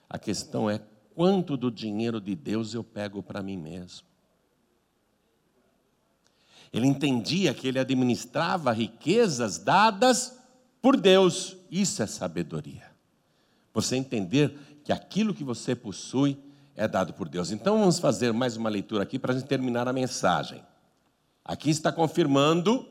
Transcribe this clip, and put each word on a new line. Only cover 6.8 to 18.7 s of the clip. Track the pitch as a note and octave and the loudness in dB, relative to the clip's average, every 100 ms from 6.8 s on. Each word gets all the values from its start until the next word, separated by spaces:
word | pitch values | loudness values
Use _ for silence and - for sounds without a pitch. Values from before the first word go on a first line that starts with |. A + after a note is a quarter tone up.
| C3 | 2
entendia | C#3 D3 B2 F#2+ F3 E3+ | 2 0 0 -2 0 0
que | A#2 C3 | 0 -2
ele | C3 | -2
administrava | B2+ C3 B2+ A2+ - C#3 E3+ F3+ D#3 | 0 2 2 0 -4 -4 -2 0 0
riquezas | A2+ A2 - - A3+ A3 B2+ A2 F2 | 0 -2 -4 0 4 4 2 -2 -2
dadas | C3 F3 A3 G3 B3+ A#3+ - - - _ _ _ | 2 4 4 4 4 4 -2 -10 -20 _ _ _
por | B3+ C4+ | 4 6
Deus. | F#3 F#3+ F#3 E3+ - - - | 6 8 6 2 -6 -12 -8
Isso | - G3 - | -4 -2 -2
é | G#2+ | -4
sabedoria. | - F#2 E2+ D#2+ D#2 D2 - - _ _ _ _ _ _ _ _ | -4 -6 -4 -6 -8 -10 -14 -20 _ _ _ _ _ _ _ _
Você | A2 - B2+ | -4 0 -2
entender | C3 A#2 F2+ B2+ C#3+ - - - | -2 -4 0 2 2 0 -16 -12
que | - | -4
aquilo | F2+ - F#3 A3 | -4 -2 0 0
que | D#3 | -2
você | C#3 A2+ - | -6 -6 -4
possui | B2 A2 - - B2+ C#3+ C#3 - - _ - | -4 -6 -12 -4 0 2 0 -10 -20 _ -4
é | A2 | -2
dado | G2 F#2+ | 0 -2
por | - F2+ | -4 -8
Deus. | E3+ E3+ | -6 -4
Então | G#3 F#3+ A3 | -2 0 4
vamos | G3 - | 4 4
fazer | D3 G2+ A#2+ | 2 0 0
mais | A2+ C3 A2+ | 0 -2 -2
uma | A2+ | -4